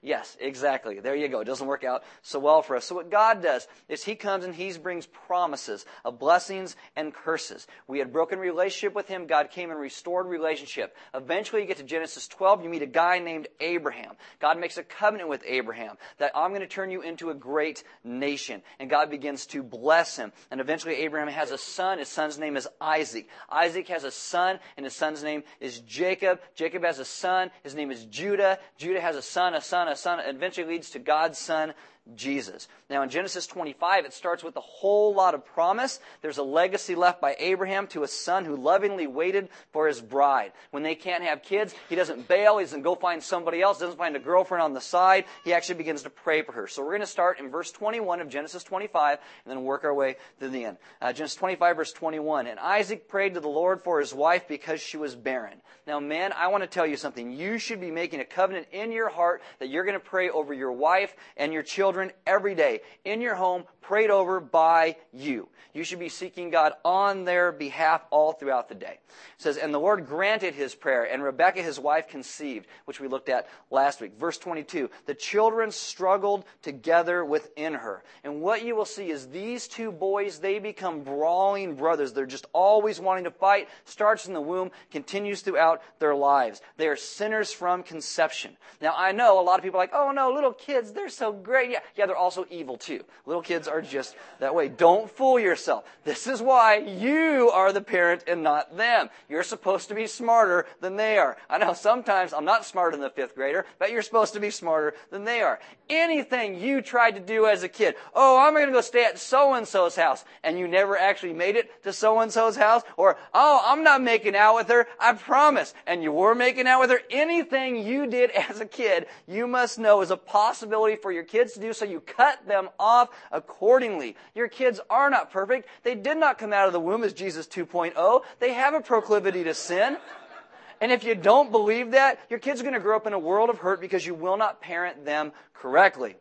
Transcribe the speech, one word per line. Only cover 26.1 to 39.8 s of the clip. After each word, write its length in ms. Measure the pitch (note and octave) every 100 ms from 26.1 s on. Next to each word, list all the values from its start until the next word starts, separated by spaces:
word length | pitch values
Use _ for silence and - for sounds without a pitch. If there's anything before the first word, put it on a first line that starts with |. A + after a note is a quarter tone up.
| F3+ F#3+ F3+ -
Jacob 300 | - D#3+ F3+
has 160 | E3+ C#3
a 40 |
son. 460 | C3 - F#3 F#3 F#3 -
His 120 | C#3+
name 160 | C#3+ C#3+
is 160 | B2 A2+
Judah. 520 | G#2+ F#3+ G3+ F#3+ F#3+ - _
Judah 240 | E3 F#3
has 120 | E3+
a 60 | D3
son, 320 | - - F3+
a 80 | D#3+
son, 280 | - F3+ E3+
a 80 | C#3
son. 240 | - E3+
It 80 | -
eventually 400 | C3+ F3+ F3+ E3
leads 220 | E3+ D#3
to 100 | C3
God's 360 | B2 D3+ E3 C#3+
son, 380 | - D#3+ D#3 - - _ -
Jesus. 520 | A2+ C3 C#3 G#2 - - _ _
Now, 140 | C#3
in 80 | C3
Genesis 360 | C#3+ F#3+ F3+ E3+
twenty-five, 580 | F#3 D#3 C3+ E3+ F#3+
it 80 | C#3+
starts 300 | - F3+ E3+
with 140 | E3 D3
a 40 |
whole 540 | - - F#3+ G#3 G#3+
lot 200 | G3 F#3
of 100 | D3
promise. 560 | - - E3+ G#3 C4 - - -
There's 160 | D#3 C#3
a 40 |
legacy 540 | C#3 D3+ F#3 F#3+ - E3+
left 240 | F3+ F3
by 160 | C#3 C#3
Abraham 480 | E3 F#3+ F#3+ G3 G3
to 140 | D#3
a 60 | C#3
son 360 | - - F#3
who 120 | E3+ C#3+
lovingly 500 | C3 F#3+ G3+ G3 D3+
waited 420 | C3 F3 G3 F#3+ - _
for 140 | D#3